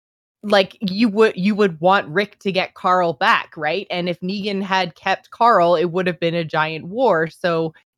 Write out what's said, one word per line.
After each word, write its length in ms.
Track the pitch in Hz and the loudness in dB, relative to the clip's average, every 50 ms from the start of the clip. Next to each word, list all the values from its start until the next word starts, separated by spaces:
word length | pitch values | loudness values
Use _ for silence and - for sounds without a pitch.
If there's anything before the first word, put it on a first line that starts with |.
| _ _ _ _ _ _ _ _ | _ _ _ _ _ _ _ _
like, 340 | - 208 208 202 190 196 - _ | -4 2 2 2 2 0 -4 _
you 280 | 226 180 185 202 240 220 | -6 -6 0 0 0 0
would, 260 | 190 220 220 214 - | 4 4 2 2 2
you 180 | 185 180 208 214 | 0 0 0 2
would 260 | 190 214 196 165 147 | 2 2 0 0 0
want 280 | 165 185 196 202 - 143 | 2 2 2 2 0 -2
Rick 300 | 147 196 208 202 - _ | -2 -4 -4 -4 -8 _
to 100 | - 202 | -6 -4
get 240 | 175 185 170 - - | -2 -2 -4 -4 -8
Carl 380 | - - 185 180 185 180 170 | -4 0 2 2 2 2 0
back, 400 | 160 - 190 220 220 160 - - - | 0 0 2 2 2 2 -2 -6 -10
right? 300 | 165 151 151 165 196 - - | -6 -4 -4 -4 -4 -6 -6
And 180 | 175 180 175 180 | -6 -4 -4 -4
if 100 | 170 - | -6 -6
Negan 420 | 185 180 202 208 190 208 196 190 | -6 -8 -8 -6 -6 -6 -6 -6
had 320 | 202 185 196 190 185 170 - | -4 -2 -2 -2 -2 -4 -8
kept 360 | _ - 190 185 - _ _ | _ -4 -4 -4 -4 _ _
Carl, 460 | - - 233 240 226 180 170 170 180 | -4 0 2 4 4 6 4 4 4
it 80 | 156 175 | 2 0
would 200 | 175 160 185 180 | -2 -2 -2 -4
have 120 | 180 170 - | -4 -4 -2
been 160 | 170 170 165 | -4 -2 -2
a 100 | 170 165 | -4 -4
giant 420 | 151 - 156 156 160 160 156 160 | -4 -2 -2 -2 -2 -4 -10 -12
war. 420 | 175 196 240 269 226 180 160 160 160 | -10 -4 0 0 2 2 2 0 -2
So, 460 | - - - 175 170 165 165 160 - _ _ _ _ | -6 -6 -4 -2 -2 -2 -4 -4 -8 _ _ _ _